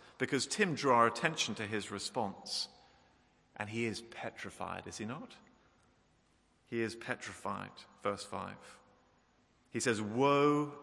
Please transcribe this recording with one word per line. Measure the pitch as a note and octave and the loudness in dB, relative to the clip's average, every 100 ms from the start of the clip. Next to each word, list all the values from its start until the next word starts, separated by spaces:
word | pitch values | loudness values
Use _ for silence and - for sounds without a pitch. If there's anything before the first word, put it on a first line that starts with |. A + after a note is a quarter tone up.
| - - | -14 -4
because | C3 C3+ - | 0 0 0
Tim | - G3 | 0 0
drew | C3 C3+ | 2 6
our | A#2 A#2 | 8 8
attention | - D#3+ D#3+ - | 4 0 0 -2
to | G#2 | -2
his | G#2 G#2+ - | -2 -2 -2
response. | G2+ - B2+ G2+ F#2+ - - - - - _ _ _ _ _ _ - | -6 -4 -2 -2 -4 -6 -6 -6 -10 -20 _ _ _ _ _ _ -10
And | G#2 | -6
he | A2+ A#2 | -2 -2
is | G2+ | -4
petrified, | - - A#2 - G2 - F2+ F2+ G#2 | -8 -10 -10 -10 -12 -8 -8 -8 -10
is | G2 | -8
he | |
not? | G#2+ D3 B3 - - _ _ _ _ _ _ _ _ _ _ _ _ | -8 -10 -12 -18 -20 _ _ _ _ _ _ _ _ _ _ _ _
He | A#2 | -2
is | A2 | 0
petrified. | A2+ - B2 - F#2+ G2+ G2 G2+ - - - | -2 -6 -6 -8 -8 -6 -6 -8 -14 -20 -6
Verse | G#2 G2+ | -4 -4
five. | - G2 F#2+ G2+ - - - _ _ _ _ _ _ _ _ | -6 -8 -8 -12 -18 -20 -20 _ _ _ _ _ _ _ _
He | A#2 | 0
says, | B2+ G#2+ | 2 2
"Woe | G#2 A#2 C#3 C#3+ D3 D3 D3 - | 0 4 6 8 6 4 0 -6